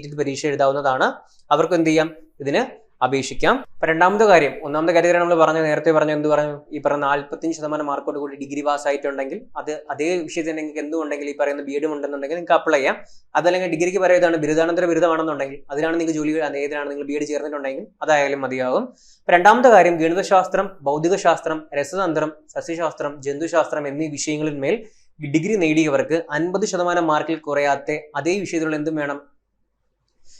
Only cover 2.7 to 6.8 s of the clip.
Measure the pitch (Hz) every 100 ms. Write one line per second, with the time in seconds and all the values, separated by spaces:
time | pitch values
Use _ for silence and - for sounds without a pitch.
2.7 | - _ _ 127 135 127 - 160 254 -
3.7 | - 160 160 180 208 220 175 143 - 151
4.7 | 147 165 170 165 175 170 170 160 160 156
5.7 | 151 165 156 151 151 151 147 151 143 -
6.7 | 151